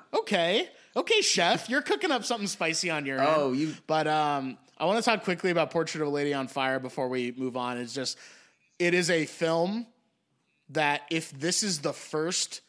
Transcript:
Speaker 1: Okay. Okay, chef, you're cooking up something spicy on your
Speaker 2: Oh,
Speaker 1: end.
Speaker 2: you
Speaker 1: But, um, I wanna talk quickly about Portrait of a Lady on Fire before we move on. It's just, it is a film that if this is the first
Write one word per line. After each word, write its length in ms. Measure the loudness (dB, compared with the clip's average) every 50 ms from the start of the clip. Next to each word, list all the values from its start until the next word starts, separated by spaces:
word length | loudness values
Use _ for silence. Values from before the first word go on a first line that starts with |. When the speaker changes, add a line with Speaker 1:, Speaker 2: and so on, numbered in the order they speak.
| -6 _ -2
Speaker 1:
Okay. 540 | -2 0 2 2 2 2 2 2 0 0 -4 -10 -20 -16 -8 -4
Okay, 240 | -2 0 2 2 4
chef, 480 | 4 4 4 4 4 4 4 2 0 -2
you're 140 | -2 0
cooking 280 | 0 0 0 0 0 0
up 140 | 0 0 0
something 220 | -2 -4 -4 -4 -4
spicy 420 | -4 -2 -2 -2 -2 -2 -2 -2
on 140 | -2 -2 -2
your 140 | -2 0 2
Speaker 2:
Oh, 300 | 2 4 4 4 4 2
Speaker 1:
end. 60 | 2 0
Speaker 2:
you 160 | 0 -2 -4 -6 -4
Speaker 1:
But, 200 | 0 0 2 2
um, 500 | 2 2 2 2 2 0 -2 -4 -6 -10 -12 _ _ _ -2
I 60 | 0
wanna 160 | 2 2 2
talk 220 | 2 2 2 2 2
quickly 260 | -2 -2 0 0 2
about 200 | 2 2 2 2
Portrait 300 | 2 0 0 0 -2 -2
of 80 | -2 0
a 20 |
Lady 220 | 0 0 0 0
on 160 | 0 -2 -2 -4
Fire 300 | -2 -2 0 0 0 0
before 280 | -2 -6 -4 -4 -2 -2
we 240 | -2 -2 -2 -2 -4
move 200 | -4 -4 -4 -4
on. 200 | -2 -4 -4 -4 -4
It's 140 | -6 -6
just, 240 | -6 -6 -4 -6 -6 -8 -12 -20 -20 -20 -20 _ _ _ _ _ _ 0
it 160 | 2 4 4
is 160 | 4 4 2
a 160 | 2 0 0
film 600 | -2 -4 -2 0 2 2 2 2 0 -2 -4 -6 -10 _ _ _ _ _ _ _ _ _ _ _ _ _ _ _ -6
that 320 | -2 0 2 2 0 -2 -2 -4
if 200 | -4 -4 -4 -4 -8 -6
this 240 | -4 -2 0 0
is 180 | 0 -2 -2 -2
the 120 | -2 -4
first 720 | -4 -6 -8 -6 -4 -2 -2 0 0 -2 -2 -4 -6 -14 -18